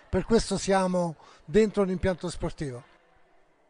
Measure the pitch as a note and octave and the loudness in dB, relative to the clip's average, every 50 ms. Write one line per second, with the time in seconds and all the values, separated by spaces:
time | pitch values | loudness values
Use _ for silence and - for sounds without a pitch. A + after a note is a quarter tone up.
0 | - _ - F#3 D#3+ - A3+ G#3+ - - G3 F3 - F#3+ G3 F#3+ F#3+ F#3 F3+ F3+ | -10 _ -2 -2 2 4 2 2 2 2 -2 -4 0 0 2 2 2 2 0 0
1 | F3 E3 D3+ - - - - - _ - D3 G#3 A3 G#3 - G#3 G3 F#3 F#3 F3 | -2 -2 -4 -8 -16 -20 -20 -20 _ 0 2 4 4 4 2 0 0 0 0 0
2 | - F#3+ F3+ - - E3+ - - F3+ D#3+ - - D#3+ C3+ B2 A#2+ - - _ _ | 0 -2 -2 -2 -4 -8 -6 -6 -6 -6 -6 -6 -8 -8 -8 -12 -16 -20 _ _
3 | _ _ _ _ _ _ _ _ _ _ _ _ _ | _ _ _ _ _ _ _ _ _ _ _ _ _